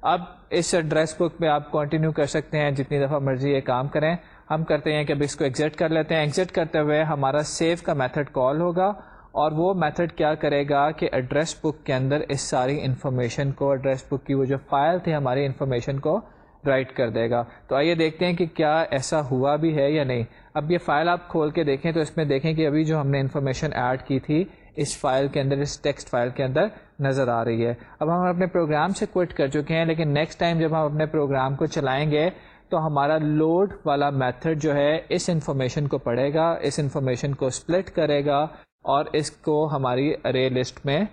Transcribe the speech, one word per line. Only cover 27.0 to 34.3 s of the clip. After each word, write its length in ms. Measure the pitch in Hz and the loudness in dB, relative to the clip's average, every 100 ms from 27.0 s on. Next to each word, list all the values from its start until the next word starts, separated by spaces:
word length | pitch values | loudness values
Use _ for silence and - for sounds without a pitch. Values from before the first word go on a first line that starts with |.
نظر 280 | 135 135 123 | -2 0 0
آ 160 | 117 | 0
رہی 220 | 117 113 117 | 0 0 0
ہے۔ 80 | 120 - - | -2 -10 -6
اب 140 | 156 | -2
ہم 120 | 175 180 | 0 0
اپنے 200 | 175 180 | 0 0
پروگرام 440 | 180 160 151 170 | 0 0 0 0
سے 160 | 196 208 | -2 -2
کوئٹ 220 | 190 175 | 0 -2
کر 120 | - 139 | 0 0
چکے 280 | 151 139 | 0 0
ہیں، 100 | 160 | 0
لیکن 240 | 165 160 156 | 0 0 0
نیکسٹ 320 | 143 156 - | 0 0 -2
ٹائم 180 | 170 170 | 0 2
جب 100 | 160 | 0
ہم 240 | 160 151 | 2 0
اپنے 140 | 151 151 | 0 0
پروگرام 480 | 156 143 135 131 | 0 0 0 0
کو 120 | 139 160 | 0 -2
چلائیں 440 | 165 135 135 151 | 0 0 0 2
گے 200 | 147 165 - - - _ | 2 0 -2 -20 -20 _
تو 180 | 170 156 | -2 0
ہمارا 320 | 143 143 156 | 2 2 2
لوڈ 540 | 151 151 156 170 196 - 156 | 2 2 4 4 2 -2 -2
والا 240 | 143 143 | 2 2
میتھڈ 500 | 139 127 | 2 0